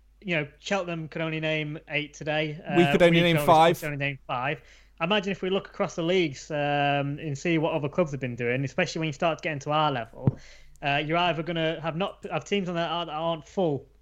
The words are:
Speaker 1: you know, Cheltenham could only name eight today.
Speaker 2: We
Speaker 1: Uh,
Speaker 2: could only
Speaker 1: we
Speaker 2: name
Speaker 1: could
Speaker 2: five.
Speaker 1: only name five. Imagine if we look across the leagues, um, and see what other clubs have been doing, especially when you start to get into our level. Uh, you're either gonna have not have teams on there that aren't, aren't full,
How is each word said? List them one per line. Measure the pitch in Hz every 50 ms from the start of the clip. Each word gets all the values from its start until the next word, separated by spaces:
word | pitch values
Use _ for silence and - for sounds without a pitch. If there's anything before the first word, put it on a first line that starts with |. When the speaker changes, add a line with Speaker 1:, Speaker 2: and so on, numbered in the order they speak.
| _ _ _ _ -
Speaker 1:
you | 196 175
know, | 156 147 143 - _
Cheltenham | - - 202 202 180 175 170 165 160 151
could | - 170 165
only | 160 156 160
name | 156 156 156 156 151 147 147 160 - -
eight | 151 147 151 143 -
today. | - 151 151 151 156 160 156 151 160 - - 147
Speaker 2:
We | 170 175
Speaker 1:
Uh, | 143 143
Speaker 2:
could | 147 175
only | 175 170 170
Speaker 1:
we | 170
Speaker 2:
name | 170 165 156
Speaker 1:
could | 147
Speaker 2:
five. | 147 165 156 160 170 180 - -
Speaker 1:
only | 151 147
name | 139 139 143 139 131 -
five. | - 143 123 123 139 156 143 - - - - - - _ -
Imagine | 165 170 208 214 180 196 190
if | -
we | - 185
look | 190 196 196 -
across | - - 202 165 -
the | - 165
leagues, | 165 185 190 175 151 131 - - -
um, | 160 147 143 147 143 143 143 143 143 143 139 143 143 151
and | - 156 139
see | 135 - 180 165
what | 160 151 165 147
other | 156 135 143
clubs | - - 180 147
have | 143 135
been | 135 123 120
doing, | 110 120 117 120 131 139
especially | 135 - - 180 160 - 170
when | 160
you | 160 147
start | - 180 170 156 -
to | -
get | 170 151
into | 143 - 147
our | 147 156 156 151
level. | 139 123 113 - - - 127 135 - - - - - - - - - - 151
Uh, | 143 143 147 151
you're | 147 160
either | 170 175 175 165 151 160
gonna | 170 170 165 160 160 165 160 151
have | 165 151
not | 165 196 - - - - 185
have | 180 156 -
teams | - 202 202 190 170
on | 180
there | 170 170
that | 160
aren't, | 160 170 175 165
aren't | 151 156 165 165 170 156 143 -
full, | - - 180 160 143 135 - - _ _